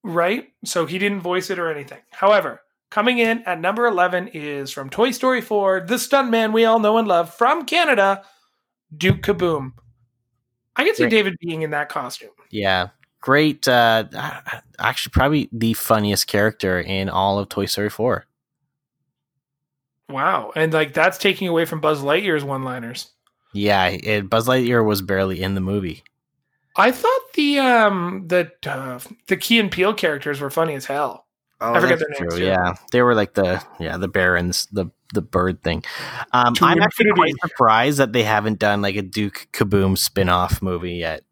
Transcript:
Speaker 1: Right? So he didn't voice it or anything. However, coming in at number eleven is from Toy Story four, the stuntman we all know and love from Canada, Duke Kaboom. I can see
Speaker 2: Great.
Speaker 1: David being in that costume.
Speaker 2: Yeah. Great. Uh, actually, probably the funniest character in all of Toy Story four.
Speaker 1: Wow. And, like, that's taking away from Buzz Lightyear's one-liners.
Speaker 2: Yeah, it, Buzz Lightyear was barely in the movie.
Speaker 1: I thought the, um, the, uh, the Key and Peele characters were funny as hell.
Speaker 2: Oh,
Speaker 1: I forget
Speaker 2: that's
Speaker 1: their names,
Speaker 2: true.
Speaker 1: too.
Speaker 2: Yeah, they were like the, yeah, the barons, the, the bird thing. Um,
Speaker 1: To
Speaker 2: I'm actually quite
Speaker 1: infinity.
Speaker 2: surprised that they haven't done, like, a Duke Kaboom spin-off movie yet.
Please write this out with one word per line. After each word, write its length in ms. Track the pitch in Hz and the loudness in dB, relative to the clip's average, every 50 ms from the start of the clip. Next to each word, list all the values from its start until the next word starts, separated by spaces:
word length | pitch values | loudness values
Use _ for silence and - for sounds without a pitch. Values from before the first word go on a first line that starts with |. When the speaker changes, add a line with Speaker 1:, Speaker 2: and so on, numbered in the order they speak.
| - | -8
Speaker 1:
Right? 440 | 202 165 170 170 180 214 247 - _ _ _ - | -2 -2 0 0 0 -2 -4 -6 _ _ _ -12
So 220 | - - 180 165 | -6 -4 -4 -4
he 120 | 147 170 185 | -2 -4 -2
didn't 220 | 202 202 202 196 | -2 -2 -4 -4
voice 300 | 170 175 180 185 180 - | -6 -4 -4 -4 -4 -4
it 80 | 190 180 | -6 -6
or 120 | 170 160 | -4 -6
anything. 300 | 156 147 139 135 - - _ _ | -6 -8 -12 -16 -20 -20 _ _
However, 500 | - - 190 196 214 202 - 139 113 - _ _ _ _ _ _ | -6 0 2 4 4 4 2 -2 -10 -10 _ _ _ _ _ _
coming 280 | - 214 214 247 247 240 | -4 0 0 2 2 2
in 240 | 233 226 226 233 - | 2 0 0 -2 -4
at 160 | 185 175 165 | -6 -6 -2
number 260 | 165 185 214 233 240 | -2 -2 0 0 0
eleven 420 | 240 208 180 180 180 180 175 180 - | 0 2 2 0 0 0 -4 -6 -6
is 420 | - 156 147 147 143 143 139 135 | -12 -12 -10 -8 -8 -8 -8 -10
from 160 | - 143 135 135 | -10 -12 -12 -8
Toy 220 | - - 226 269 | -2 0 0 0
Story 300 | 226 - - 262 262 240 | 0 0 0 0 0 0
four, 400 | 247 - 220 208 196 190 185 185 | -2 -2 -2 0 2 2 0 0
the 160 | 170 170 247 | 0 -2 -4
stuntman 560 | 247 - - 285 277 262 240 233 226 220 220 | -4 0 0 2 2 2 2 2 2 2 2
we 120 | 220 226 226 | 2 4 4
all 140 | 226 226 226 | 4 4 4
know 180 | 214 208 214 226 | 4 4 2 2
and 80 | 226 208 | 2 2
love 240 | 180 170 170 165 - | 2 2 2 -2 0
from 300 | - 233 254 302 339 277 | 2 2 2 2 0 -2
Canada, 560 | - 302 339 339 302 262 196 196 196 196 196 - _ _ _ _ _ _ _ _ _ _ _ _ _ 156 | -2 0 0 2 2 4 4 4 2 2 -2 -6 _ _ _ _ _ _ _ _ _ _ _ _ _ -10
Duke 240 | 151 165 190 - 190 | 0 2 2 2 2
Kaboom. 500 | - - 202 165 180 175 160 147 135 131 - - _ _ _ _ _ _ _ _ _ _ _ _ _ _ _ _ _ _ _ | 2 -2 0 0 0 0 0 -2 -4 -10 -14 -18 _ _ _ _ _ _ _ _ _ _ _ _ _ _ _ _ _ _ _
I 100 | - 285 | -2 0
can 100 | 403 440 | 0 0
see 80 | - - | 0 0
Speaker 2:
Great. 60 | 233 | 2
Speaker 1:
David 240 | 226 220 202 190 175 - | 4 2 2 0 -4 -6
being 220 | 170 170 165 160 | -8 -8 -6 -6
in 80 | 160 151 | -4 -4
that 200 | 151 147 147 - | -4 -6 -6 -6
costume. 400 | - 147 131 123 - - 113 104 _ _ _ _ | -8 -10 -10 -10 -12 -16 -18 -20 _ _ _ _
Speaker 2:
Yeah. 380 | - 107 98 98 95 92 90 98 _ _ _ _ _ _ | -6 -2 0 0 0 0 -2 -4 _ _ _ _ _ _
Great. 480 | - 131 135 147 156 151 139 - - 135 | 0 2 4 4 4 2 0 0 0 2
Uh, 360 | 123 120 117 117 113 113 104 - - - - - - - _ - - - _ _ _ - | 4 4 4 4 4 2 0 -4 -10 -10 -10 -10 -12 -12 _ -14 -14 -14 _ _ _ -4
actually, 320 | - 113 123 - - - | -4 -2 -2 -4 -8 -2
probably 360 | - - 127 143 156 147 - - | 0 2 2 4 2 0 -2 -4
the 220 | - 113 113 113 113 | -4 -2 -2 -2 -2
funniest 520 | - - - 117 107 104 104 104 95 - | -2 2 2 2 4 4 2 0 0 -2
character 540 | - - 101 104 110 107 _ - 95 92 90 | -2 0 2 2 0 0 _ -2 -2 0 -2
in 300 | 85 - 98 95 95 95 | -2 -4 -4 -4 -2 -2
all 280 | - 95 95 98 98 101 | 0 0 2 2 0 0
of 120 | 98 _ | -2 _
Toy 160 | - 104 101 | -4 -4 -4
Story 240 | - - - 104 104 | -4 -4 -4 -4 -6
four. 360 | - - 110 127 101 - - _ _ _ _ _ _ _ _ _ _ _ _ _ _ _ _ _ _ _ _ _ _ _ _ _ _ _ _ _ _ _ _ _ _ _ _ - | -4 -2 -2 -2 -2 -2 -6 _ _ _ _ _ _ _ _ _ _ _ _ _ _ _ _ _ _ _ _ _ _ _ _ _ _ _ _ _ _ _ _ _ _ _ _ -12
Speaker 1:
Wow. 440 | - - 143 175 190 135 107 107 - | -6 -2 0 0 0 0 -4 -6 -2
And, 180 | 156 160 160 | -2 0 2
like, 200 | 160 156 156 143 | 2 0 0 0
that's 260 | 135 - 160 185 185 - | 0 2 2 2 0 0
taking 300 | - 202 180 - 190 180 | 0 0 0 0 -2 0
away 160 | 170 165 165 | 0 0 0
from 160 | 160 170 156 | -2 -4 -2
Buzz 220 | 151 156 156 143 | 0 0 0 0
Lightyear's 420 | 139 139 151 180 208 190 160 147 139 | 0 0 0 0 2 0 -2 -2 -2
one-liners. 680 | 139 135 131 131 127 127 127 117 117 127 - - _ _ _ _ _ _ _ _ _ - | -4 -6 -6 -6 -8 -8 -10 -10 -12 -12 -14 -16 _ _ _ _ _ _ _ _ _ -6
Speaker 2:
Yeah, 320 | 101 101 104 101 95 92 92 | -2 2 4 4 4 4 2
it, 400 | 98 87 - 107 107 104 101 98 | 0 -2 -4 -2 -2 -2 0 0
Buzz 180 | 113 113 113 | 0 0 2
Lightyear 380 | 127 127 131 123 120 123 117 110 | 2 2 2 2 2 2 4 4
was 180 | 107 104 98 | 2 0 0
barely 400 | 92 92 98 95 95 95 92 82 | -2 -2 0 0 0 0 -2 -4
in 120 | 95 95 98 | -4 -2 -2
the 60 | 98 | -2
movie. 420 | 92 95 101 104 95 85 78 - _ _ _ _ _ _ _ _ _ _ _ _ _ _ _ | -2 -2 -2 -2 -4 -6 -10 -12 _ _ _ _ _ _ _ _ _ _ _ _ _ _ _
Speaker 1:
I 140 | - 196 240 | 2 2 2
thought 300 | 254 - - 466 523 539 - - - | 2 2 0 0 0 0 -4 -4 -4
the, 240 | - 294 285 285 277 | 0 0 2 2 2
um, 640 | 269 254 247 226 214 208 196 185 175 175 190 190 185 165 | 2 4 4 4 4 2 2 0 -4 -6 -6 -8 -4 0
the, 220 | 180 180 170 135 _ _ - | 0 0 0 -2 _ _ -10
uh, 320 | 143 139 131 135 131 127 123 - - 220 _ _ - | -8 -8 -8 -8 -10 -12 -12 -16 -20 -20 _ _ -4
the 80 | 190 | -4
Key 220 | 185 - - 233 233 | -2 0 2 2 2
and 120 | 208 185 | 2 0
Peele 240 | - 180 185 208 220 | 0 0 0 0 0
characters 460 | 208 - 165 147 139 - 147 143 135 | 0 -2 -2 -2 -2 -4 -6 -6 -6
were 100 | 143 139 | -6 -4
funny 240 | - 165 165 160 147 | -2 -2 -2 -2 -4
as 120 | 135 - | -8 -8
hell. 400 | - 139 143 147 123 - - _ _ _ _ _ _ _ _ | -6 -4 -4 -4 -4 -6 -12 _ _ _ _ _ _ _ _
Speaker 2:
Oh, 140 | - 117 117 | -4 0 2
Speaker 1:
I 60 | - | 2
forget 180 | - - 170 160 | 2 2 2 0
Speaker 2:
that's 200 | 156 151 147 139 | -2 -6 -6 -6
Speaker 1:
their 20 | - 85 | -4 -4
names, 60 | 85 | -2
Speaker 2:
true. 60 | 87 | 0
Speaker 1:
too. 60 | 92 | 0
Speaker 2:
Yeah, 280 | 95 95 90 90 87 87 - - - | 0 2 2 0 0 -2 -6 -8 -2
they 120 | - 123 | 2 2
were 120 | 123 123 120 | 4 4 4
like 200 | 110 104 - _ | 2 0 0 _
the, 300 | 104 95 90 92 90 - - - - | 0 0 0 0 -4 -6 -14 -14 -10
yeah, 180 | 85 78 80 | -8 -8 -6
the 120 | 87 95 90 | -6 -6 -2
barons, 580 | - 98 90 90 90 87 87 90 87 - - _ | 0 2 2 4 2 2 0 -2 -2 -4 -6 _
the, 140 | 101 104 90 - _ _ _ _ - | -4 -6 -6 -6 _ _ _ _ -6
the 80 | 104 | -6
bird 400 | - - - 92 90 92 90 - | -6 -2 -2 0 0 0 -2 -4
thing. 220 | - 85 82 80 - - - - - - - - - _ | -4 -4 -4 -4 -6 -10 -14 -12 -12 -12 -12 -12 -8 _
Um, 220 | - 123 123 120 120 | 0 2 2 2 4
Speaker 1:
To 100 | 117 127 | 4 4
Speaker 2:
I'm 180 | 139 170 165 | 4 6 4
actually 280 | - 170 - - 226 208 | 4 2 2 2 2 4
quite 180 | 202 180 170 156 | 4 4 2 2
Speaker 1:
infinity. 100 | 139 131 - 160 | 0 -4 -6 -8
Speaker 2:
surprised 500 | - - 127 113 110 113 123 143 147 139 | 0 2 4 4 6 4 4 2 2 2
that 140 | 135 113 | 2 2
they 120 | 110 123 110 | 2 0 2
haven't 340 | 107 107 104 104 110 107 95 | 2 2 2 2 0 -2 0
done, 240 | 107 104 101 101 | 2 2 2 2
like, 140 | 101 101 95 | 0 -2 -2
a 60 | 104 | -4
Duke 460 | 98 92 - 107 104 101 - - - _ | -6 -4 -4 -4 -4 -4 -6 -10 -18 _
Kaboom 440 | - - 110 95 104 101 95 95 95 | -2 -2 0 2 4 2 4 2 2
spin-off 640 | 92 - - _ 98 95 90 90 90 90 85 - - | 0 -2 -2 _ 0 2 2 2 2 2 0 -2 -2
movie 340 | 101 95 90 85 90 90 87 | -2 -4 -4 -4 -6 -6 -6
yet. 280 | 87 82 82 80 76 _ _ | -6 -6 -6 -6 -8 _ _